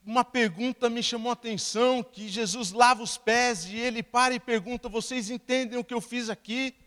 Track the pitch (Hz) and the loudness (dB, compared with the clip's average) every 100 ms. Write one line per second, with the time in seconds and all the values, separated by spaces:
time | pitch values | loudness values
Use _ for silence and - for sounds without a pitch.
0 | 202 240 247 254 226 165 247 - 240 233 | 0 0 2 2 2 2 -4 0 0 0
1 | - 233 233 240 226 202 - 214 247 254 | -2 -2 -2 -2 -4 -4 -4 2 4 4
2 | - - 214 196 220 214 208 202 240 240 | -2 -10 -8 -4 -4 -2 -4 6 6 6
3 | 226 - - 233 247 220 170 214 247 233 | -2 -4 0 2 2 0 -6 -4 -4 -4
4 | - 240 254 254 - 226 190 247 247 214 | -2 2 2 2 -2 -2 -2 -8 -6 -6
5 | 214 254 202 240 - 254 247 247 - 240 | -4 -6 -4 -8 -2 -2 0 -4 -4 -6
6 | - 240 226 208 - 233 262 - | -4 -6 -6 -8 -6 -4 -4 -6